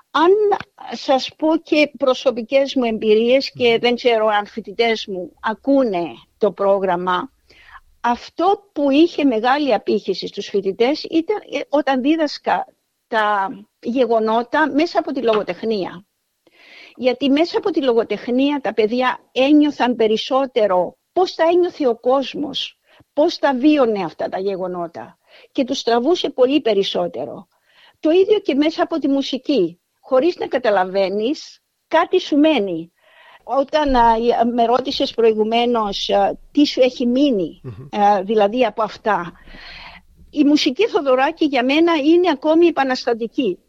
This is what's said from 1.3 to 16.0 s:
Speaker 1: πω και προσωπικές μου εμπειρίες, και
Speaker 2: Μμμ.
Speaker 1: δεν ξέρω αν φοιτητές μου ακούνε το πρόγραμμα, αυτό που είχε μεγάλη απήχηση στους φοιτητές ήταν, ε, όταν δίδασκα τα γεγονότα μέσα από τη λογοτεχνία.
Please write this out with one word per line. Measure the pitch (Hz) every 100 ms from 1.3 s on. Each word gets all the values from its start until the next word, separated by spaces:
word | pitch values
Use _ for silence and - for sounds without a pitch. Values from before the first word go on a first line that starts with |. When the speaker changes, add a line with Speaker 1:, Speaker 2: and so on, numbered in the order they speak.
| -
Speaker 1:
πω | 311 320
και | - 302 294 -
προσωπικές | 277 254 277 233 220 269 277 269
μου |
εμπειρίες, | 233 220 220 214 233 269 269
και | - 240
Speaker 2:
Μμμ. | 226
Speaker 1:
δεν | 240 240
ξέρω | 247 226 214
αν | 208 208
φοιτητές | - 202 190 233 220 -
μου | 185 180 _
ακούνε | 226 220 277 277 247 180 160 113 _ -
το | 202
πρόγραμμα, | 175 196 196 190 175 185 180 269 _ _ - - - _ _
αυτό | 240 240 - - 349 415 _
που | - 285
είχε | 277 339 -
μεγάλη | 285 220 247 285 285
απήχηση | 202 - 220 - 185 180
στους | - -
φοιτητές | 202 190 180 240 302
ήταν, | - 330 320 415 -
ε, | 285 -
όταν | 285 294 269
δίδασκα | 254 320 294 - - 185 - _ _ _ -
τα | 220 208 202 190 185 208 _
γεγονότα | - 247 233 226 220 226 233 294 302
μέσα | 277 339 -
από | 320
τη | 277
λογοτεχνία. | 226 214 185 180 220 214 175 175